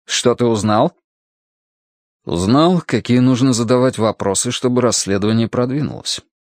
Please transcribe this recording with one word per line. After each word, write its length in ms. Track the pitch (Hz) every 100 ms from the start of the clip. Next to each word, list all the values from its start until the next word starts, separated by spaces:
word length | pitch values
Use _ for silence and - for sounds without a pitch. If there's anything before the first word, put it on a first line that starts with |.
| -
что 280 | - 123
ты 120 | 113 120
узнал?» 500 | 110 107 107 156 - _ _ _ _ _ _ _ _ _ _ _ _
«Узнал, 560 | - 85 95 135 170 180
какие 380 | - 110 - 123
нужно 340 | 127 123 135
задавать 460 | 113 113 127 127 113
вопросы, 540 | 110 - 98 95 123
чтобы 280 | - 127 123
расследование 680 | 120 - 95 98 104 113 113
продвинулось». 720 | 117 123 143 67 - - - - _